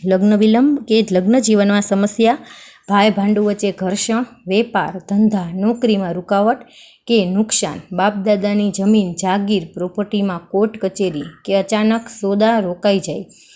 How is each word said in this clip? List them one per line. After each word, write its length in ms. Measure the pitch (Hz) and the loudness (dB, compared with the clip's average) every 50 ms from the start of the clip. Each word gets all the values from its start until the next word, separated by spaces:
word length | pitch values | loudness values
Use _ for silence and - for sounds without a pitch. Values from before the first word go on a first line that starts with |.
| 160 | -2
લગ્ન 320 | 185 185 185 196 214 214 | 0 2 4 4 4 4
વિલંબ 420 | 208 220 220 214 233 262 294 294 277 | 4 4 4 4 4 4 4 2 0
કે 280 | 226 - 220 226 214 - 185 | 0 0 2 2 2 2 0
લગ્ન 260 | 185 185 202 240 262 | 0 2 2 2 2
જીવનમાં 440 | 220 226 214 202 202 202 202 202 202 | 2 2 2 2 2 2 2 0 0
સમસ્યા, 560 | - 202 196 202 202 - - 226 226 247 - - - - - - - - _ _ - | 0 0 0 0 0 0 0 2 2 2 0 -4 -16 -20 -20 -20 -20 -20 _ _ -2
ભાઈ 220 | 202 202 202 220 | 0 2 2 2
ભાંડુ 340 | - 202 196 208 214 214 208 | 2 0 0 0 0 0 0
વચ્ચે 280 | 208 202 208 - 196 180 | -2 -2 -2 -4 -6 -4
ઘર્ષણ, 520 | - 185 180 196 202 - - 226 233 254 - - _ - | -4 -4 -4 -2 -2 -2 -2 -2 -2 -4 -6 -10 _ -6
વેપાર, 520 | 175 185 214 233 233 220 196 156 160 170 - | -2 0 0 0 0 0 -2 -2 -2 -6 -10
ધંધા, 520 | - - 202 202 214 208 214 190 175 165 175 | -8 -4 0 2 2 2 2 0 -4 -4 -6
નોકરીમાં 600 | 185 196 220 240 240 247 226 214 196 190 175 170 | -4 -2 -2 -2 0 0 0 0 0 -2 -4 -6
રૂકાવટ 420 | 180 180 - 202 196 202 220 254 247 - - - - - - _ _ _ | -6 -4 -2 0 2 2 2 0 -2 -6 -20 -20 -20 -20 -20 _ _ _
કે 180 | - 233 220 185 | 0 0 0 2
નુકસાન, 720 | 180 185 202 220 214 - - 208 156 147 - - - 180 | 0 0 -2 0 0 0 0 0 -2 -4 -8 -12 -8 -4
બાપદાદાની 760 | 175 185 208 208 202 190 214 208 196 185 208 208 208 208 202 | -2 0 0 0 -2 0 0 0 0 0 0 0 0 0 -2
જમીન, 420 | 170 - 196 208 220 214 196 175 170 | -2 0 2 2 4 4 2 0 -2
જાગીર, 540 | - 196 185 185 202 202 202 214 190 165 165 - | -4 -2 -2 0 0 0 0 -2 -2 -2 -4 -8
પ્રોપર્ટીમાં 640 | 175 175 180 180 208 202 202 - 202 196 196 180 170 170 - | -8 -8 -6 -6 -6 -6 -4 -2 -2 -2 -2 -4 -6 -8 -4
કોર્ટ 280 | - 190 214 220 220 220 | -2 0 0 0 -2 -4
કચેરી 440 | - 190 190 - 196 185 156 147 143 165 - - - | -6 -6 -4 -2 -4 -4 -4 -6 -10 -12 -16 -14 -6
કે 100 | - 196 | -2 -2
અચાનક 540 | 196 190 196 214 208 214 220 226 233 233 - - - | -2 0 0 0 0 2 0 0 -2 -4 -8 -12 -6
સોદા 380 | 202 196 202 202 214 220 233 220 | -4 -2 0 2 2 2 2 2
રોકાઈ 400 | 196 175 180 175 - 208 196 190 | 0 -4 -4 -2 0 0 0 0
જાય, 260 | - - 147 - 190 - - _ - - - | -2 -4 -8 -8 -10 -14 -18 _ -20 -20 -20